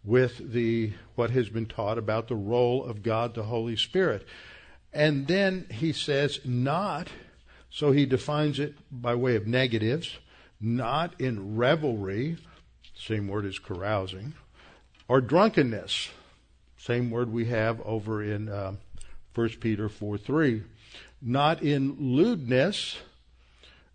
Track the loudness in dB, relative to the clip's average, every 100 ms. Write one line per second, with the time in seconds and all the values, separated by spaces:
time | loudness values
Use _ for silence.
0 | 2 4 4 0 -6 0 2 0 -2 -6
1 | -8 -2 0 2 0 -2 -6 -4 -2 -2
2 | -2 -2 -2 -4 0 2 2 2 -2 -6
3 | -2 0 -2 -4 -4 -4 -2 -4 -2 0
4 | 0 0 -6 -20 -20 -20 -20 -20 _ 0
5 | 2 2 0 2 2 0 -6 -4 -2 -2
6 | 0 0 0 -2 -2 0 0 0 -2 -4
7 | -8 -14 -20 -20 -20 -20 -16 -2 4 4
8 | 4 2 0 0 0 0 -4 -6 -16 -6
9 | -2 2 2 2 2 2 2 2 0 0
10 | -4 -12 -20 -20 -20 -6 -2 0 0 0
11 | -2 -2 -4 -2 -4 2 4 4 2 -2
12 | -2 -2 -4 -6 -10 -20 -20 _ -20 -14
13 | -6 -4 -2 -2 -4 -6 -8 -6 -2 -2
14 | -2 -8 -12 -14 -20 -20 -20 -20 _ _
15 | 2 4 6 6 6 6 2 0 -4 -4
16 | -6 -10 -20 _ _ _ _ -10 -2 0
17 | 0 0 0 0 0 2 2 0 -2 -4
18 | -2 -2 -2 -4 -4 -4 -6 -8 -12 -12
19 | -12 -12 -8 -2 -2 0 -2 0 -2 -6
20 | -6 -6 0 2 2 0 -4 -18 -20 -20
21 | -20 -10 -2 2 4 2 2 2 0 -2
22 | 0 4 4 2 2 2 4 0 -6 -10
23 | -16 -20 _ _ _ _ -20 -20 _